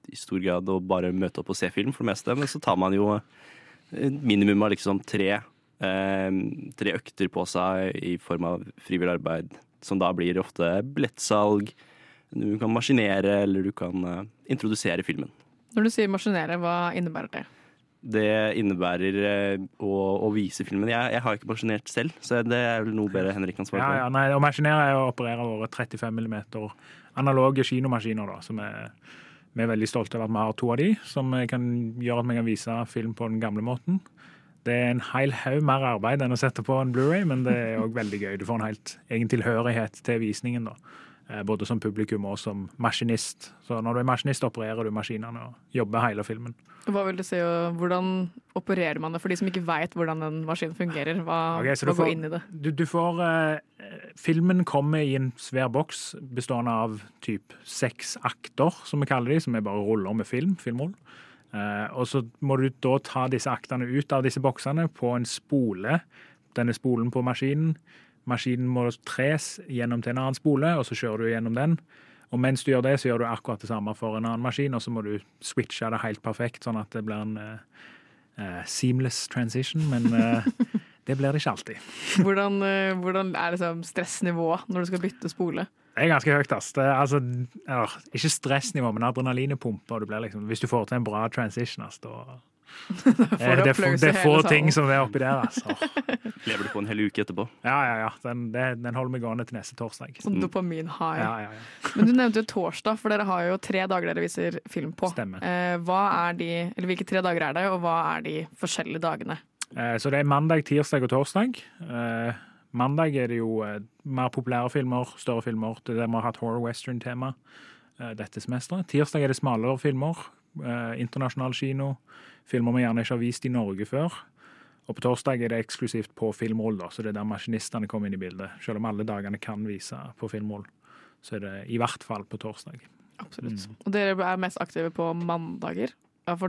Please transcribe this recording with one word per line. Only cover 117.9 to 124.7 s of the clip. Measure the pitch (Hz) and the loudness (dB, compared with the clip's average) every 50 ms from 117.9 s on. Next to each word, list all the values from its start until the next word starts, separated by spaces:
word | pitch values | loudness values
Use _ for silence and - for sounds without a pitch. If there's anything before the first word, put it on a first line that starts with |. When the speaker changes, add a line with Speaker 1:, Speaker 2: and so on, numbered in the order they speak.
| _ - | _ -14
Speaker 3:
eh, | 127 117 110 | -12 -10 -8
dette | 104 107 - - 110 - | -10 -10 -10 -10 -10 -6
semesteret. | - 123 123 - - 175 190 180 - | -4 -4 -4 -4 -4 -4 -4 -4 0
Tirsdag | - 139 151 - - 156 143 | 2 2 2 2 2 2 2
er | 131 131 | 2 2
det | - | 0
smalere | - 135 120 110 110 127 135 127 | 0 0 0 0 0 0 0 0
filmer, | - 151 135 131 139 160 170 - - - - _ _ _ - 156 143 | 0 0 0 0 0 -2 -4 -4 -8 -14 -18 _ _ _ -14 -10 -6
eh, | 123 120 120 117 117 117 123 | -6 -4 -4 -4 -4 -4 -4
internasjonal | 123 120 - 139 135 123 - 135 131 131 127 | -6 -4 -2 -2 -2 -2 -2 -4 -4 -4 -4
kino, | - - 135 135 135 139 139 135 - _ _ - - - - - - _ | -2 -2 -2 -2 -2 -2 -2 -4 -6 _ _ -20 -20 -20 -20 -20 -20 _
filmer | - - 123 120 120 117 | -2 0 2 2 2 4
vi | 127 123 | 4 2
gjerne | 117 113 117 110 | 2 2 0 0
ikke | - | 0
har | 127 120 | 0 0
vist | 117 120 120 - - | 0 -2 -2 -2 -4
i | 131 | -2
Norge | 123 123 110 101 98 95 104 - | 0 0 0 -2 -2 -4 -4 -2
før. | - 139 156 175 - - - - _ _ - - - - - - | -2 -2 -2 -2 -4 -8 -14 -20 _ _ -20 -20 -20 -20 -20 -20